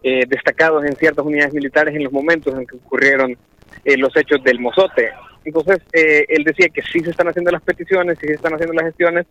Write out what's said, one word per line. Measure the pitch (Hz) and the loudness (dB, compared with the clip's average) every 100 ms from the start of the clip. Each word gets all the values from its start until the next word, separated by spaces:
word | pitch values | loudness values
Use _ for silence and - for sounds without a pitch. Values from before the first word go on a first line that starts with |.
eh, | 131 131 123 | 0 0 0
destacados | 131 - - 160 156 | 0 -2 0 0 2
en | 143 | -2
ciertas | 135 160 151 151 | 0 0 0 -2
unidades | 147 143 | -2 -2
militares | 147 139 151 156 | -2 -2 0 0
en | 151 | -2
los | 139 | -4
momentos | 139 151 165 147 | -2 0 0 -2
en | 131 123 | -6 -10
que | 123 | -16
ocurrieron, | _ 131 135 135 131 123 _ _ _ - | _ 0 2 2 0 -4 _ _ _ -8
eh, | 139 135 | -2 2
los | 131 160 | 2 0
hechos | 147 143 | 0 0
del | 131 123 | 2 0
Mozote. | 123 147 190 - 113 - - _ | 0 2 2 2 -2 -4 -20 _
Entonces, | 156 160 156 190 _ | -4 -2 0 0 _
eh, | 165 160 151 147 | 2 4 4 2
él | 160 | 0
decía | 151 147 175 | 0 0 0
que | - | 0
sí | - 175 | -4 -4
se | 160 | -4
están | 165 170 | -2 -2
haciendo | 175 175 | 0 -2
las | 170 | -2
peticiones, | - 175 170 190 175 165 | -4 -6 -2 0 0 -4
sí | 151 | -4
se | |
están | 151 165 | -4 -4
haciendo | 156 165 | -4 -2
las | 165 165 | -2 -4
gestiones | - 170 175 175 | 0 0 0 -4